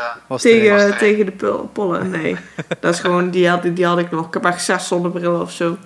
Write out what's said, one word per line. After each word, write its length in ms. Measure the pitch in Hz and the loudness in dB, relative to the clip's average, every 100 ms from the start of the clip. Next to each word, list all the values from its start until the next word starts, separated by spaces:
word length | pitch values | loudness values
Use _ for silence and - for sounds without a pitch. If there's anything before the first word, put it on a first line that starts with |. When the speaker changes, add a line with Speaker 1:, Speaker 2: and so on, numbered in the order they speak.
| 120 120 _ | -8 -10 _
Speaker 1:
was 160 | 131 | 0
het 100 | 240 | 4
Speaker 2:
tegen, 240 | 226 214 202 | 6 6 6
Speaker 1:
er 180 | 202 202 | 4 2
Speaker 2:
tegen 260 | 208 214 190 | 2 2 0
de 60 | |
pul-, 360 | 190 202 202 214 | -2 -4 -4 -6
pollen, 380 | - 196 185 185 | -4 -4 -2 -4
nee. 260 | 170 165 180 - - | -4 -4 -6 -8 -14
Speaker 1:
<laughs> 220 | - 170 | -10 -4
Speaker 2:
Dat 140 | 170 | -2
is 60 | 170 | 0
gewoon, 300 | 185 175 180 | 0 0 0
die 180 | 180 175 | 2 2
had, 140 | 175 | 2
die 240 | 175 175 175 | -2 0 0
had 120 | 175 | 0
ik 120 | 170 | -2
nog. 160 | 160 165 | -4 -6
Ik 80 | |
heb 100 | - | -2
echt 180 | 180 175 | -2 -2
zes 220 | - 180 - | -2 -2 -2
zonnebrillen 540 | 175 175 175 175 170 | -2 -2 -2 -2 -2
of 120 | 175 | -4
zo. 240 | - 170 170 | -4 -4 -4